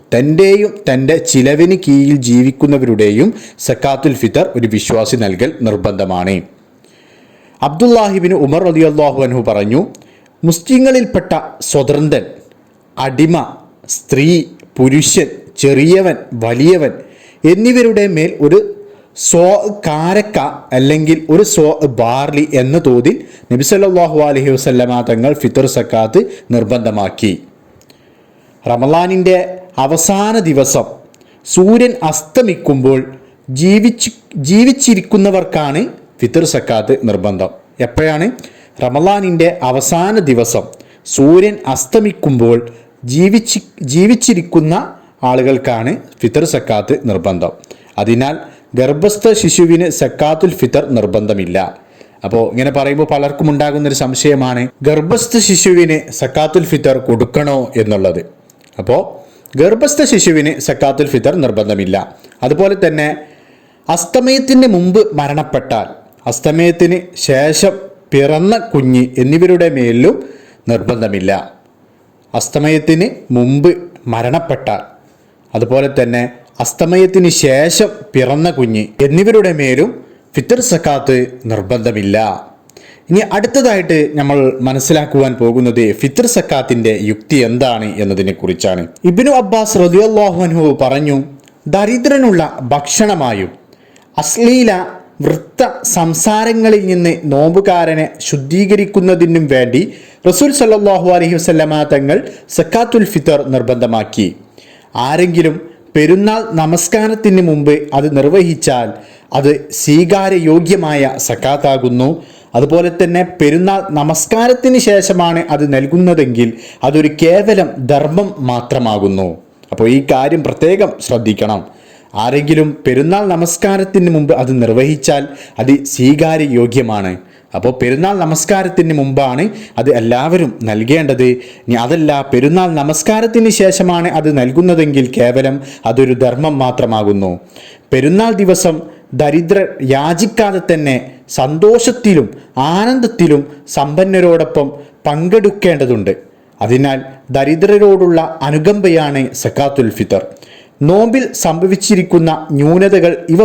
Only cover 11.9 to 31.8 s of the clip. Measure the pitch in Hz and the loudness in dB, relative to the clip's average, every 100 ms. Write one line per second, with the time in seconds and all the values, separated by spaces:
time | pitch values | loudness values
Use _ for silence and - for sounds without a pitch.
11.9 | 143 151 139 95 - - _ _ _ _ | 0 0 -2 -4 -16 -20 _ _ _ _
12.9 | - 135 123 160 170 113 - - _ - | -8 -4 0 2 0 -4 -12 -20 _ -14
13.9 | - - 135 151 175 - - - - 127 | -14 -4 0 2 2 -2 -12 -10 0 2
14.9 | 143 - - 147 - - - 139 135 156 | 2 2 0 -2 -6 -18 -2 0 4 4
15.9 | 190 185 135 - 120 113 120 156 180 135 | 4 2 -2 -8 -6 -4 2 2 4 0
16.9 | - - - - _ 156 185 233 247 233 | -6 -16 -20 -20 _ 2 2 4 4 2
17.9 | 208 202 160 170 - 147 190 202 - - | 2 0 0 -2 0 2 4 2 -6 -20
18.9 | - _ - - 170 180 202 208 202 165 | -20 _ -8 0 2 4 2 -2 -6 -4
19.9 | 151 165 202 208 156 139 - - 131 135 | -2 0 0 -2 -4 -4 -8 -4 0 2
20.9 | 156 156 160 - 156 208 - 151 - 147 | 2 2 0 2 2 2 2 2 2 -2
21.9 | 113 117 127 143 147 151 139 127 160 143 | 0 -2 -2 -2 -2 0 0 0 2 2
22.9 | 123 131 247 - - - 123 139 196 196 | 2 2 -2 -6 -16 -4 -2 0 2 2
23.9 | 180 165 151 147 139 135 131 143 127 123 | 2 2 2 0 0 0 0 0 0 0
24.9 | 123 117 113 127 147 120 - 135 127 113 | -2 -2 0 0 0 0 0 0 -2 -2
25.9 | 113 110 185 233 - - 120 104 120 113 | -2 2 0 0 -6 -4 -2 0 -2 -2
26.9 | 104 98 - 107 87 - _ _ _ _ | -4 -4 -2 -4 -4 -10 _ _ _ _
27.9 | _ _ _ _ _ _ _ 120 120 135 | _ _ _ _ _ _ _ -4 -2 0
28.9 | 160 180 185 185 180 151 - - - 139 | 0 0 0 2 2 -2 -10 -10 -4 -2
29.9 | 160 - 196 208 226 165 135 131 135 110 | 0 0 -2 -2 0 0 0 0 -2 -4
30.9 | - - _ _ _ - - 190 233 | -10 -20 _ _ _ -2 2 4 4